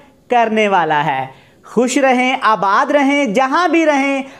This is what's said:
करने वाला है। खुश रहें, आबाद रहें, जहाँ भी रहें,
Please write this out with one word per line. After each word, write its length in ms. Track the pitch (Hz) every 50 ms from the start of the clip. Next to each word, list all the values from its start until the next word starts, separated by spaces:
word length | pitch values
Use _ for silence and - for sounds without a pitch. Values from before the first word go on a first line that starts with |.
| - - _ _ _ -
करने 380 | 247 240 226 220 220 214 214
वाला 340 | 202 196 180 160 156 151 147
है। 280 | 143 156 135 131 135 139 - - - _ _ _ -
खुश 320 | - - 214 254 240 254 285
रहें, 420 | 269 262 247 247 254 254 254 254
आबाद 500 | - 214 220 - 202 190 202 240 285 254
रहें, 420 | 285 285 277 269 285 285 285 220 190
जहाँ 360 | 240 262 262 285 330 359 339
भी 120 | 294 330 330
रहें, 400 | 302 285 269 277 277 277 269 262 - -